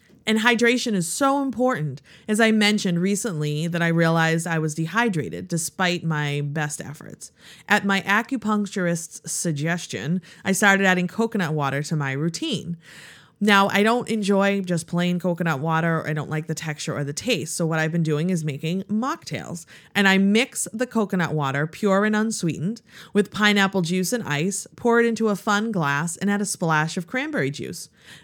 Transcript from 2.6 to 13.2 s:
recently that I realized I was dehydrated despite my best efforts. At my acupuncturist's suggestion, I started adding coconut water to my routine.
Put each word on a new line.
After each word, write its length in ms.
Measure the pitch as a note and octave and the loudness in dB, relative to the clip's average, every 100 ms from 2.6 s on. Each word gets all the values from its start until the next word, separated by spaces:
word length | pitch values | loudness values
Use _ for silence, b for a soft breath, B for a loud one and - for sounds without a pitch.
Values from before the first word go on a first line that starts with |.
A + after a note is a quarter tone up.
| G#3 G#3+ G3 E3+ | 4 2 0 0
recently 680 | F#3 G3+ A#3+ D#3+ D3+ D3 E3+ | 0 0 -2 -2 -2 -2 -2
that 160 | E3+ | 0
I 60 | E3+ | 2
realized 580 | E3 E3 E3 D#3+ E3 E3 | 4 4 4 2 2 0
I 140 | E3 | -2
was 160 | D#3 D3+ | -2 -2
dehydrated 720 | D#3+ G3 A#3+ E3+ G#2 D#2+ F3+ | -2 0 0 0 -4 -8 -6
despite 560 | E3+ E3 - F3+ F3 | -4 -4 -2 -2 -2
my 380 | E3 D3+ D3 C#3+ | -2 -2 -2 -2
best 360 | C#3+ D3 D3 D3 | -4 -4 -6 -6
efforts. 520 | - D3 - - - B B B - | -12 -14 -16 -18 -20 B B B 0
At 160 | G#3 | 0
my 180 | G3 G3 | 2 0
acupuncturist's 1300 | - G3+ A#3 C4 G#3+ G#3+ G3+ G3+ F3 E3+ - - - | 2 0 0 -4 0 0 0 -2 0 -2 -4 -14 -10
suggestion, 920 | - F3 D3 D#3 F3 - G#2 A#2+ F3+ B B | -6 -4 -2 -2 -4 -6 -6 -4 -4 B B
I 80 | - | -2
started 340 | F#3+ G#3 G3 G3 | 2 4 6 4
adding 220 | F3+ F3 | 2 0
coconut 460 | - A3+ G#3+ E3 | -2 -2 0 -2
water 280 | D3+ C#3 C3+ | 0 0 -2
to 140 | D3 D#3+ | -2 -2
my 160 | C#3 | -2
routine. 640 | C3+ D#3+ E3 D#4+ G3 E3 E3+ B B B B | -2 -2 -2 -4 -4 -6 -10 B B B B